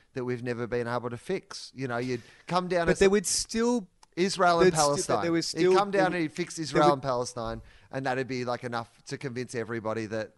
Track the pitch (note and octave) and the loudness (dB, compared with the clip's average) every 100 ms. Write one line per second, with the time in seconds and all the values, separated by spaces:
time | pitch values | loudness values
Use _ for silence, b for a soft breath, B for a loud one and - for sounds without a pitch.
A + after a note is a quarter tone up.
0 | b C3 B2 B2 B2 A#2 A#2+ A#2+ A#2 A#2+ | b -6 -4 -4 -4 -4 -2 -2 -2 -2
1 | A#2 A#2+ - F#3+ - - - - C3 A#2+ | -4 -6 -6 -6 -8 -14 -14 -8 -4 -4
2 | B2+ B2 B B - F3 F3+ F3+ E3 D#3+ | -2 -4 B B -4 -2 0 2 2 4
3 | G3 G#3 F3+ - - A3+ A#3 B3 F#3 _ | 6 4 2 -2 -2 0 2 0 -4 _
4 | _ - F#3+ E3+ F3+ E3+ F3+ D#3+ D3 C#3+ | _ -2 -2 4 4 6 6 6 2 2
5 | - A#2 E3+ E3 D#3+ - F3+ F#3 G3+ G3 | 0 0 0 0 -2 2 4 4 4 2
6 | F#3 F3+ D#3 - E3+ - D3 D3+ D3 C#3 | 2 0 -2 -4 -8 -8 -2 4 4 4
7 | C#3 B2 B2 - A2+ A2+ b b b C3 | 0 -2 -2 -6 -8 -8 b b b -6
8 | C3+ B2+ B2 B2+ B2 A#2+ B2 A#2+ A#2 _ | -2 -2 -2 -4 -4 -4 -4 -6 -8 _
9 | - C#3 C#3 A#2+ A#2+ B2 A2 A#2 G#2+ A2 | -12 -10 -8 -8 -6 -6 -6 -4 -4 -4
10 | G#2+ A2 G#2+ | -4 -6 -8